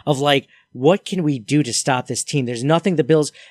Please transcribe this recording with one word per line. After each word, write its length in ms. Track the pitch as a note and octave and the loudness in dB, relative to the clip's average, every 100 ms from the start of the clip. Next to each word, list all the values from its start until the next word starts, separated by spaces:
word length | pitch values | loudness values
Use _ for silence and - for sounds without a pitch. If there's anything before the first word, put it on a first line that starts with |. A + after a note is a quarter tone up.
| - | -4
of, 140 | C3+ | 0
like, 280 | C#3+ C#3 - _ _ | 2 2 0 _ _
"What 340 | B2+ C3+ G3+ - | 0 2 2 0
can 180 | F#3 | -4
we 160 | D3+ C3+ | -2 -2
do 240 | G2+ C#3+ | 0 0
to 100 | C3+ | 0
stop 320 | A2 - B2+ - | -2 -2 -2 -2
this 180 | A#2+ | -8
team?" 220 | - D3 A#2+ | -4 -4 -4
There's 180 | A#2+ | -4
nothing 320 | C3+ E3 G3 D#3+ | 0 0 0 0
the 80 | |
Bills, 280 | C3 D#3 D3+ - - | 2 2 0 -6 -20